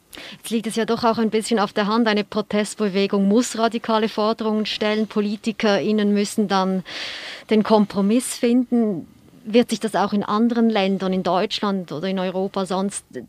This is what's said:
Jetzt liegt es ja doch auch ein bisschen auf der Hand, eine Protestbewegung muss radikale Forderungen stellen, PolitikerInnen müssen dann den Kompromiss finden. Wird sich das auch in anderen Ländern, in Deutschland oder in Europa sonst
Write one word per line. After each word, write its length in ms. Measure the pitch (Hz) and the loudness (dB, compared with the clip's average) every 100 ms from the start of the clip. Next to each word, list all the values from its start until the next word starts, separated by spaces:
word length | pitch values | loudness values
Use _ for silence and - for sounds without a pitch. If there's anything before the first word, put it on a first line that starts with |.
| _ - - - | _ -20 -18 -14
Jetzt 140 | - | -6
liegt 160 | 220 226 | -4 -2
es 80 | 220 | -2
ja 80 | 220 | -2
doch 180 | 226 | 0
auch 140 | 233 226 | 0 2
ein 140 | 220 | 0
bisschen 280 | 220 202 226 | 0 0 0
auf 140 | 202 | 0
der 140 | 220 202 | 0 0
Hand, 200 | 226 220 | 2 2
eine 160 | 208 | 0
Protestbewegung 1040 | 202 214 208 208 208 - 208 190 196 208 196 | -2 -4 -2 -2 -2 -2 -2 0 0 2 4
muss 300 | 220 240 220 | 2 2 0
radikale 500 | 226 226 - 220 220 | -2 -2 0 0 0
Forderungen 600 | - 214 226 220 214 208 | 0 0 0 -2 -2 -2
stellen, 400 | - 214 214 214 | -2 0 0 0
PolitikerInnen 1040 | 214 208 214 233 208 220 202 214 214 208 | 0 -2 -2 -6 -2 2 2 2 2 2
müssen 340 | 202 208 - 202 | 2 0 0 2
dann 360 | 196 190 190 - - - - - - - | 2 2 -2 -4 -10 -10 -12 -14 -10 0
den 140 | 220 | 2
Kompromiss 720 | - 214 202 202 202 240 - - | 4 4 4 2 2 2 0 -2
finden. 720 | 240 247 240 240 214 170 - - - - 214 | 2 2 2 0 0 -2 -8 -18 -20 -18 0
Wird 260 | 220 233 | 2 2
sich 100 | - | 0
das 140 | 220 170 | -2 0
auch 180 | 196 | 0
in 100 | 208 | 0
anderen 460 | - 208 233 240 226 | 0 2 2 4 2
Ländern, 420 | 214 190 190 190 | 2 2 0 0
in 120 | 185 | 0
Deutschland 680 | 185 180 175 - 208 196 170 | 0 0 0 -2 -2 -2 -4
oder 160 | 147 190 | -6 -4
in 120 | 190 | -2
Europa 460 | 185 180 196 196 185 | -2 -2 -4 -4 -2
sonst 380 | 190 196 - - - | -2 -2 -6 -12 -16